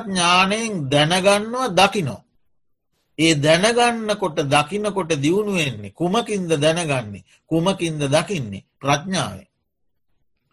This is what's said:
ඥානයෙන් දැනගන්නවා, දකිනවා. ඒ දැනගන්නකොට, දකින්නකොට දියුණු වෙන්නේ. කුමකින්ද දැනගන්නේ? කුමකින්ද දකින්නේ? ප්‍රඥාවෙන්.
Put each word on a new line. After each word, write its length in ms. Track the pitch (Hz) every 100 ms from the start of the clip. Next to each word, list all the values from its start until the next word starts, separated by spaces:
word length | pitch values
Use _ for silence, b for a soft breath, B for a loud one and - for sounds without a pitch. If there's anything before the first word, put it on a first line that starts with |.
ඥානයෙන් 720 | 226 185 175 180 190 214 226 196 135
දැනගන්නවා, 840 | 147 151 185 185 202 214 247 254
දකිනවා. 560 | 175 190 214 147 101 - _ _ _ _ _ _ _ _ -
ඒ 160 | 165
දැනගන්නකොට, 1040 | 151 147 170 208 240 240 233 214 208 180 156
දකින්නකොට 680 | 143 147 147 202 208 196 165
දියුණු 380 | 156 143 190 208
වෙන්නේ. 360 | 190 147 110 101
කුමකින්ද 600 | - 175 208 226 208 175
දැනගන්නේ? 720 | 156 151 160 165 135 107 98 b b
කුමකින්ද 600 | _ 160 175 185 170 156
දකින්නේ? 600 | 143 151 - 190 110 98 -
ප්‍රඥාවෙන්. 760 | _ 135 147 190 185 110 95 - _ _ _ _ _ _ _ _ _ _